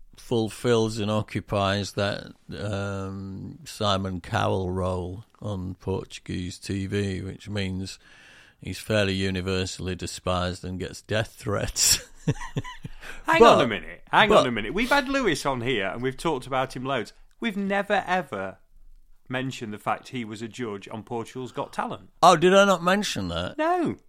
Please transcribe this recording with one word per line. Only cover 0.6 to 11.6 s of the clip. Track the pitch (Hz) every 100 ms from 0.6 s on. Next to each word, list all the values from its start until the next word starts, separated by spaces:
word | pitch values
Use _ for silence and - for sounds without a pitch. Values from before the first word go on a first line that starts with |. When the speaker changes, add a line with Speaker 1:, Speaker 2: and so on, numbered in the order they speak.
| 123 117 110 110
Speaker 1:
and | 104
occupies | 107 - 107 - 104 98 101 95
that, | - 101 - - - - 71
um, | 104 98 101 98 95 98 98 95 98 - -
Simon | - 104 95 95 92
Cowell | - 107 104 101 92
role | 92 90 90 90 98 - -
on | 104 98 90 90
Portuguese | - 95 - - - 92 90 -
T | - 98 95
V, | 101 98 92
which | 95 92 -
means | 101 95 92 95 - - - - - - _ -
he's | 92
fairly | - 107 98
universally | 95 98 92 92 92 92 - 92 90
despised | 90 - 90 90 90 90 92
and | 92
gets | 90 -
death | - 104 110 -
threats. | 110 101